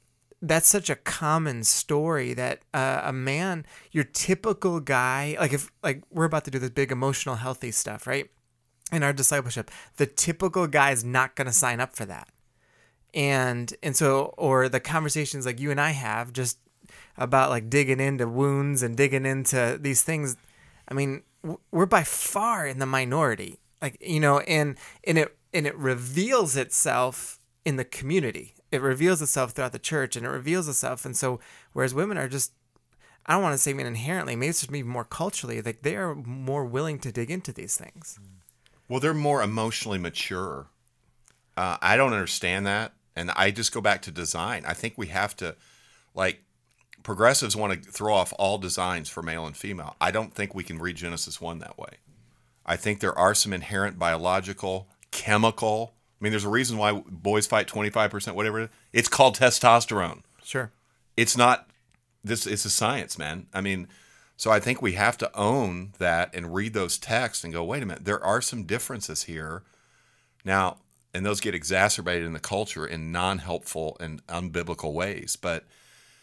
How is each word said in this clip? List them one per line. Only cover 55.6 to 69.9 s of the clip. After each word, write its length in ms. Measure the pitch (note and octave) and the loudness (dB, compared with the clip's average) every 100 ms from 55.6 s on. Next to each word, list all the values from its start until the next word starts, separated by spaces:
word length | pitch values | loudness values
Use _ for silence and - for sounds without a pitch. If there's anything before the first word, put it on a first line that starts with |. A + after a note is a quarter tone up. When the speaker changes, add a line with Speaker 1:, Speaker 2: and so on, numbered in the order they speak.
| A2 G#2+ A#2 _ _ - | 0 -2 -4 _ _ -6
Speaker 2:
I 40 | |
mean, 60 | G#2+ | -2
there's 140 | G#2+ | -2
a 40 | G2+ | 0
reason 300 | A#2 B2 A2 | 0 0 2
why 140 | G#2 | 2
boys 560 | G#2 - E2 G2 G#2+ - | 0 -4 -4 0 2 4
fight 180 | A2 F#2+ | 2 2
twenty-five 420 | G#2+ G#2 A2 G#2 | -2 -2 2 0
percent, 240 | G2+ A2 F#2 | -2 -6 -2
whatever 240 | G#2+ A2 | -2 -2
it 40 | A2 | -6
is. 40 | - _ | -12 _
It's 160 | A#2 - | 2 4
called 280 | - C3 - | 6 6 8
testosterone. 880 | B2+ - A#2+ A#2 - G#2 E2+ - _ _ | 4 6 8 8 6 -2 -2 -6 _ _
Speaker 1:
Sure. 260 | - C3+ B2 _ _ _ _ - | -8 -6 -6 _ _ _ _ 0
Speaker 2:
It's 200 | A#2 B2 | 2 6
not, 320 | B2 A#2+ - _ _ _ _ _ | 6 6 0 _ _ _ _ _
this, 240 | G#2 A2+ G2 | -6 -4 -2
it's 180 | G#2 | -2
a 60 | G2+ | 0
science, 480 | - A2 C3 - - | 0 0 0 -4 -6
man. 300 | D2+ F2 - | -8 -8 -8
I 80 | G2 | -4
mean, 280 | G2 F#2+ F2 - - _ _ - | -2 -2 -6 -16 -20 _ _ -2
so 160 | A2 | 4
I 80 | G#2+ | 4
think 200 | A#2+ B2+ | 4 0
we 120 | A2+ | 0
have 260 | F2+ G#2+ - | 2 2 0
to 180 | A2 G2+ | -4 0
own 580 | G#2 C3+ G2+ F2+ G2 G2+ | 2 2 0 -4 -10 -2
that 340 | F2+ E2 F2+ | 0 2 0
and 220 | F2 E2+ | -6 -4
read 200 | F#2+ A2 | -4 -2
those 220 | G#2+ F2 - | -2 -2 -4
texts 460 | - A2+ A#2+ - | -2 -2 0 -6
and 100 | E2+ | -6
go, 120 | E2 | -6
"Wait 180 | E2+ C#3+ | -4 -4
a 40 | G#2 | -6
minute, 180 | - | -6
there 180 | F#2+ G#2 | -4 -2
are 160 | F#2+ A#2 | 2 0
some 220 | - A#2+ | 0 -6
differences 640 | E2+ A#2+ - A#2 - D#2 | -4 -4 -4 -6 -6 -6
here." 400 | - D#2+ D#2 F2 - _ _ | -6 -8 -8 -10 -14 _ _